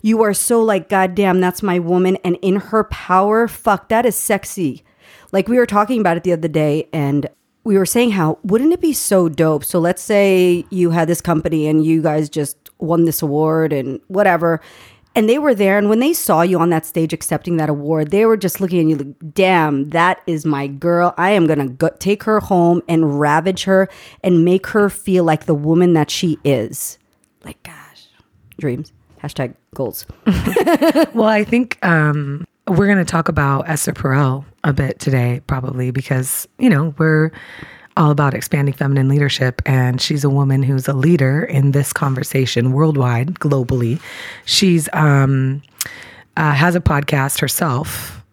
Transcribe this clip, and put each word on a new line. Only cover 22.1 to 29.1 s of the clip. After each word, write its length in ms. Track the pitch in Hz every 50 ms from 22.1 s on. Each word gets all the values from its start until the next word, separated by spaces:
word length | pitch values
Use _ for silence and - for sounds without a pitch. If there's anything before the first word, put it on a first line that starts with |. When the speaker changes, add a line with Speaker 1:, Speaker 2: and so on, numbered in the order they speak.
| 202 202 -
Speaker 1:
her 160 | 220 214 214
home 420 | 208 - 202 175 170 170 175 175 -
and 320 | - 165 160 160 151 143 143
ravage 460 | 147 147 147 165 160 190 190 - -
her 240 | 196 190 190 190 185 - - - - - _ -
and 220 | 190 180 170 165
make 220 | 175 180 190 -
her 220 | - - 220 208 196
feel 360 | - - - - 185 180 170
like 200 | 160 156 156 -
the 100 | - 160
woman 360 | 147 147 156 165 170 180 180 170
that 160 | 160 147 -
she 280 | - - - 170 151 - -
is." 520 | 143 139 123 107 120 135 - - - - _ _ _ _ _ _ _ _ _ _
Like, 180 | - - _ _
gosh, 420 | - - - - - _ - - _ _ _ _ _ _ _ _ - -
dreams. 360 | - - 143 120 131 156 - _ _ _ _